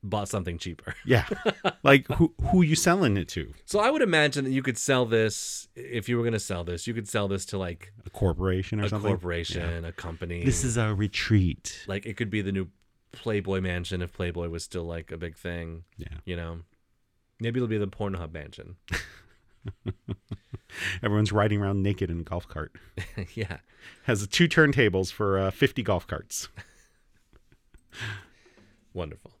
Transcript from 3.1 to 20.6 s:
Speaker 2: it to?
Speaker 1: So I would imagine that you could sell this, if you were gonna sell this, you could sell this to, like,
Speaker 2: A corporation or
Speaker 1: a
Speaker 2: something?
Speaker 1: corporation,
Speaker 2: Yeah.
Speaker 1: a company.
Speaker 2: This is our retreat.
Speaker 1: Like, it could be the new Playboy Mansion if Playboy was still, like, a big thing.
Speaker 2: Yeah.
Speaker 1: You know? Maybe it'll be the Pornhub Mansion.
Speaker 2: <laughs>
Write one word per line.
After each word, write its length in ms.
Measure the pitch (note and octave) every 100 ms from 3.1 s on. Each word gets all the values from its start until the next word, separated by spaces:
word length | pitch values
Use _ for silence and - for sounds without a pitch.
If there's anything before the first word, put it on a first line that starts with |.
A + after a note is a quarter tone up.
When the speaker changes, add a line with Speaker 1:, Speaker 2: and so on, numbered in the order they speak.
| G2
Speaker 2:
it 100 | E2
to? 240 | - C#2+ D2 -
Speaker 1:
So 140 | G3+
I 100 | A3
would 100 | D4+
imagine 440 | A#3+ D#3+ D3 C#3+ C3+
that 60 |
you 100 | C3
could 140 | C3 A#2
sell 280 | - C3 A#2+
this, 640 | A2+ A2 - - - - -
if 320 | A#2+ A#2 G#2
you 100 | A#2+
were 60 |
gonna 160 | A#2 A2
sell 240 | - F2+
this, 240 | F2 F2 -
you 60 |
could 140 | A#2 G#2
sell 180 | A2+ G2+
this 180 | G2 -
to, 100 | G2
like, 340 | F2+ E2+ - - -
Speaker 2:
A 40 |
corporation 680 | - F#2+ E2 F#2 F#2 F#2+ G#2+
or 60 | G#2
Speaker 1:
a 40 |
Speaker 2:
something? 200 | G#2 G#2
Speaker 1:
corporation, 720 | F#2 F2 E2+ E2+ - E2+ E2+
Speaker 2:
Yeah. 60 | E2
Speaker 1:
a 20 |
company. 520 | - F2 E2 F2 F2 C3
Speaker 2:
This 180 | B2+
is 140 | B2+ A#2
our 160 | A2 G2+
retreat. 880 | G#2 - - G#2+ F#2 D2+ - - -
Speaker 1:
Like, 180 | G2 G#2+
it 100 | G2+
could 120 | A2
be 120 | G#2+
the 100 | G2
new 180 | G2 F#2 _ _ _ _
Playboy 500 | - - G#2+ F#2+ F#2+
Mansion 400 | F#2 F2 F2 F#2
if 120 | F2+
Playboy 360 | - F2 E2+ E2+
was 140 | E2+
still, 200 | - F2+ E2+
like, 260 | E2+ D#2+
a 60 | E2
big 180 | E2+ D#2
thing. 480 | F2+ F2 E2 E2 E2+ -
Speaker 2:
Yeah. 100 | F#2 D2 -
Speaker 1:
You 100 | F2
know? 240 | E2 E2+ E2 _ _ _ _ _ _ _
Maybe 200 | A#2 A#2+
it'll 80 | A#2+
be 100 | G#2+
the 100 | G2+
Pornhub 460 | - G2+ F#2 E2+
Mansion. 420 | D#2+ D2 - E2+ F2+
Speaker 2:
<laughs> 40 | - - - - - _ _ _ - - - - - F#2+ _ - _ -